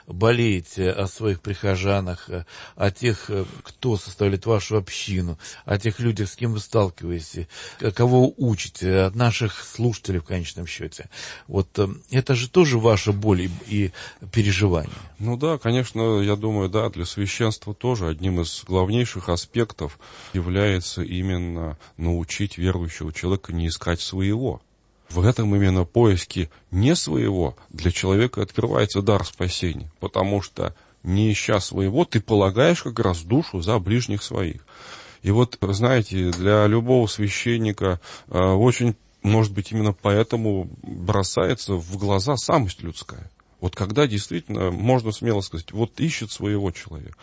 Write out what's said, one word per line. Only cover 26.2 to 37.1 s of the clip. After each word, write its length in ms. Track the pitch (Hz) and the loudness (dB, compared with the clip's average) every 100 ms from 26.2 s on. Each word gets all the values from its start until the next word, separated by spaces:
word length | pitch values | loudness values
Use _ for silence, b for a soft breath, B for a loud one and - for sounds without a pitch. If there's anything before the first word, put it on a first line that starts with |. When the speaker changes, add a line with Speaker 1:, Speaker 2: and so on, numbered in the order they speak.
| - - 82 b b | 0 -6 -6 b b
Speaker 2:
не 240 | 92 120 175 | 0 2 2
своего 600 | - 143 110 95 78 - b | 0 -2 0 0 -2 -4 b
для 220 | 80 87 | -4 -2
человека 500 | - 95 98 123 - | 0 2 2 2 0
открывается 600 | 101 - 110 - 107 98 | -6 -2 0 2 2 0
дар 240 | 98 101 - | 2 2 2
спасения, 680 | - 90 - 90 78 - - | -4 -4 -2 -4 -4 -10 -10
потому 420 | 95 101 98 101 | -6 -2 0 0
что, 320 | 92 - 85 - b b | -2 -6 -6 -6 b b
не 280 | 90 95 110 | -2 2 2
ища 280 | 101 - 107 | 0 0 0
своего, 460 | - - 98 117 170 | 0 -2 0 0 0
ты 160 | 113 | 0
полагаешь 600 | - 107 98 98 156 175 | 2 4 4 4 4 2
как 160 | 135 117 | -2 -2
раз 240 | 101 85 | 0 0
душу 380 | 85 131 170 - | 0 0 0 -4
за 160 | 85 113 | 0 0
ближних 460 | 90 117 120 101 | 2 0 0 -4
своих. 420 | - 113 87 - - B B B B B | -4 -4 -4 -6 -14 B B B B B
И 80 | 95 | 2
вот, 260 | 104 123 - | 4 4 2
знаете, 720 | 95 98 123 131 101 95 90 | -2 2 2 2 2 0 0
для 360 | 87 95 107 107 | 2 4 6 6
любого 400 | 113 117 127 | 4 4 4
священника, 920 | 110 | 4